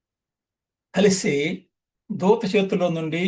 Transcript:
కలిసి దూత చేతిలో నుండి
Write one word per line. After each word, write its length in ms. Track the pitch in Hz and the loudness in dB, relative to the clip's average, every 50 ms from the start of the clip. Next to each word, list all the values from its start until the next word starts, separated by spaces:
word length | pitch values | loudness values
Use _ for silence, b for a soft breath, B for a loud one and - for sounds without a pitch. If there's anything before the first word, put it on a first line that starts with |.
| _ _ _ _ _ _ _ _ _ _ _ _ _ _ _ _ _ _ - | _ _ _ _ _ _ _ _ _ _ _ _ _ _ _ _ _ _ 0
కలిసి 400 | 190 196 208 196 - - - 143 139 143 165 185 190 - _ _ _ _ _ _ _ _ - | 2 4 4 4 2 0 -2 -2 -2 -2 -4 -4 -8 -12 _ _ _ _ _ _ _ _ -12
దూత 300 | 214 - 180 185 220 226 - | -8 -2 2 2 2 2 2
చేతిలో 420 | 190 190 208 190 190 220 190 180 175 | 0 0 0 0 0 0 0 0 -2
నుండి 340 | 165 160 160 156 156 170 180 | -2 -4 -4 -4 -4 -2 -2